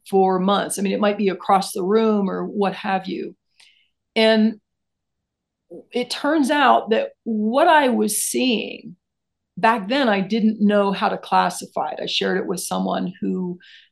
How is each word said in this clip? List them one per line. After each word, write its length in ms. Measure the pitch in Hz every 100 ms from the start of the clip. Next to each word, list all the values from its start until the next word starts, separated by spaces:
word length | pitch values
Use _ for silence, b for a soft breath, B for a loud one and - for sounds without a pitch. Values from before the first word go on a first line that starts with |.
| -
for 280 | 190 190 185
months. 400 | 185 202 165 175
I 40 |
mean, 100 | 196
it 80 | 196
might 180 | 208 202
be 120 | 202
across 420 | 180 - 196 190
the 120 | 208
room 460 | 185 214 226 214 196
or 160 | 180 180
what 280 | 214 196
have 340 | 185 208 190 180
you. 280 | 160 - - _ b b b b b _ -
And 420 | 220 220 220 220 _ _ _ _ _ _ _ _ _ _ _ - -
it 180 | 240 247
turns 420 | - 285 320 262
out 380 | 302 262 226 208
that 220 | 220 - _
what 460 | - 220 214 254 349
I 180 | 311 269
was 340 | 220 214 214
seeing 760 | - 240 247 220 - - - 175 _ _ _ _ _ -
back 320 | 202 240 190
then, 220 | 269 262
I 100 | 196
didn't 400 | 196 226 214 214
know 320 | 208 208 196
how 160 | 185 208
to 100 | 185
classify 720 | - 190 185 175 - - 151
it. 80 | -
I 40 | -
shared 320 | - - 185
it 80 | -
with 140 | 180
someone 540 | - 185 190 185 185 185
who 380 | 196 185 180 180 B B B